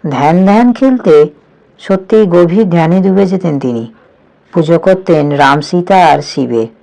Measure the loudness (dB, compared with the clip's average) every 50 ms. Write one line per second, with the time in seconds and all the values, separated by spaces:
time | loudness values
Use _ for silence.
0 | -8 -6 -6 -2 0 0 2 2 2 2 2 4 2 2 0 2 0 0 0 0
1 | 2 4 4 4 4 2 -2 _ _ _ _ _ _ _ _ _ -4 -4 -4 -4
2 | -2 0 0 2 2 2 2 2 2 2 2 0 0 0 0 0 0 0 0 0
3 | 0 0 0 0 0 -2 -2 -4 -4 -4 -6 -4 -4 -6 -6 -6 -8 -12 -16 _
4 | _ _ _ _ _ _ _ _ _ _ -4 -4 0 0 0 0 2 0 -2 -2
5 | 0 -2 -2 0 0 -2 0 0 2 2 2 0 -2 -4 -4 -4 -2 0 2 2
6 | 4 2 2 0 -4 -8 -6 -6 -6 -4 -2 -4 -4 -4 -8 _